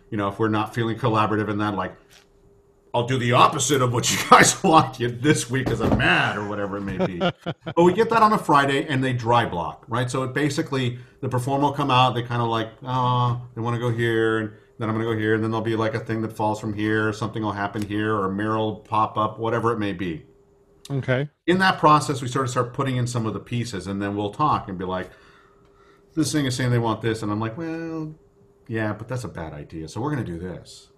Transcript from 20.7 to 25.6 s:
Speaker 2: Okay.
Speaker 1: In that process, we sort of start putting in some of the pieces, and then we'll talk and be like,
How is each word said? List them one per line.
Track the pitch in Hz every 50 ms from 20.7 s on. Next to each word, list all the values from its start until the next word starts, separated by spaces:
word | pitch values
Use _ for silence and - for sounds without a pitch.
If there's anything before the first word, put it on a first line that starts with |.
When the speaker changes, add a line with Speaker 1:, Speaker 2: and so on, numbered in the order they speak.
| _ _ - -
Speaker 2:
Okay. | 139 131 117 - 127 127 143 147 _ _ -
Speaker 1:
In | 160 180 185
that | 190 190 - -
process, | 170 151 151 147 - - 143 123
we | 135 123
sort | - 139 131
of | 123
start | - 127 120 120 -
putting | - 135 131 127
in | 123 120
some | 120 - 120 110
of | 107 95
the | 98
pieces, | - - 123 120 113 - - 92 85
and | 95 98 98 101
then | 101 101
we'll | 101 104 101 101
talk | - 151 147 120 95 - 101
and | 92 90
be | 92
like, | 90 92 92 90 - - - - - - _ _ _ _ _